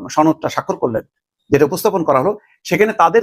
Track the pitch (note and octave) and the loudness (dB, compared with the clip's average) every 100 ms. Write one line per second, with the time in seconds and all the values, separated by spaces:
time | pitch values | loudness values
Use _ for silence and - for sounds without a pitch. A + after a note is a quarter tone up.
0 | - - D#3 D#3 D3+ - - F3+ C3+ A2+ | -4 0 0 0 -4 -6 -6 -4 -2 -4
1 | - _ _ _ _ C#3 C#3+ E3+ A3+ F#3+ | -8 _ _ _ _ 2 2 2 -2 -2
2 | D#3 C3+ D3 G#3 _ _ - F3+ G#3+ G#3 | 0 2 0 -4 _ _ -4 0 0 2
3 | E3 E3+ | 0 0